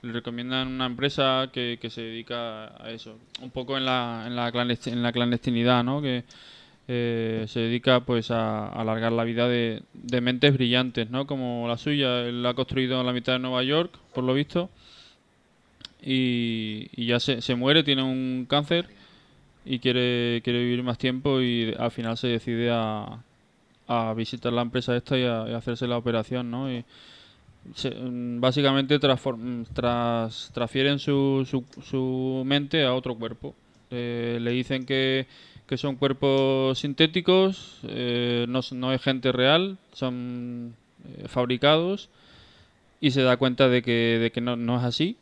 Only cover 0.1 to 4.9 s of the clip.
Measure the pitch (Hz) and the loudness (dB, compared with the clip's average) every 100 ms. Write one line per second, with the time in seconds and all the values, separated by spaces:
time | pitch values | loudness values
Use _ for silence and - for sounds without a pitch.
0.1 | 117 120 120 123 131 131 131 127 120 139 | -8 -8 -10 -6 -4 -4 -4 -4 -2 -2
1.1 | 143 135 131 131 131 120 117 117 117 113 | 0 2 2 -2 -4 -6 -6 -10 -10 -10
2.1 | 113 113 120 117 110 110 - 113 113 113 | -10 -8 -8 -8 -10 -14 -16 -14 -14 -16
3.1 | 113 117 - 127 131 127 135 131 127 120 | -20 -20 -16 -12 -10 -6 -4 0 0 -2
4.1 | 113 113 120 120 120 120 117 - | -6 -6 -4 -2 0 0 -2 -2